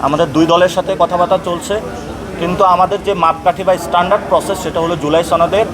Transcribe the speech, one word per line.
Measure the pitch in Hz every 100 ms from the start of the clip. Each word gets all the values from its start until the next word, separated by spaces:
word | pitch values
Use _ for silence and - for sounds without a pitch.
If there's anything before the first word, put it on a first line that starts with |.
| 135
আমাদের | 151 165
দুই | 143 160
দলের | 170 180 180
সাথে | 185 190
কথাবার্তা | 170 180 175 190 170
চলছে, | 175 - 208 165 - - - - -
কিন্তু | 170 180 190
আমাদের | 175 180 202 190
যে |
মাপকাঠি | 185 165 160 185 175
বা | 185 185
স্ট্যান্ডার্ড | - 175 180 202 196
প্রসেস, | 180 - -
সেটা | 165 170
হলো | 165 170
জুলাই | 147 160 170
সনদের | 165 170 190 220